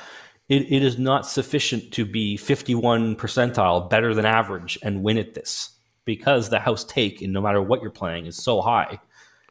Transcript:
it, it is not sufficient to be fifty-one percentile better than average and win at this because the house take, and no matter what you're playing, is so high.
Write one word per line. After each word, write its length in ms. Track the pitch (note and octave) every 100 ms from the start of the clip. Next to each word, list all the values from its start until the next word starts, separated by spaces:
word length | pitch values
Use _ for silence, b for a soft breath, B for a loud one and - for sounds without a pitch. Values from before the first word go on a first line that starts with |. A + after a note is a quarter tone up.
| B B B B -
it, 140 | C#3 -
it 140 | C3+
is 160 | C3+ A#2+
not 260 | C3 C#3 -
sufficient 680 | - B2 D3 - A#2 -
to 100 | - G#2+
be 300 | A2 G#2+ G2+
fifty-one 800 | - C#3 - A#2+ A#2+ A#2 A2+ G#2+
percentile 760 | A2 - A#2+ A#2+ F#2 F2 F2+
better 240 | A2 A#2
than 120 | A2 G#2+
average 520 | A2+ G#2+ F#2+ F2 -
and 180 | G#2+ G2
win 160 | G#2 A2+
at 160 | G2+
this 360 | - - - - _ _ _
because 460 | - A2 - C3+ G#2
the 100 | A2
house 240 | - A2
take, 380 | - - G#2+ -
and 100 | G2
no 100 | F#2+
matter 200 | G2+ G2+
what 200 | F#2+ B2
you're 80 | G#2
playing, 360 | - F2+ E2+ E2
is 100 | E2
so 260 | - A2
high. 380 | G2 A2+ D#2 G#2 _ b b b b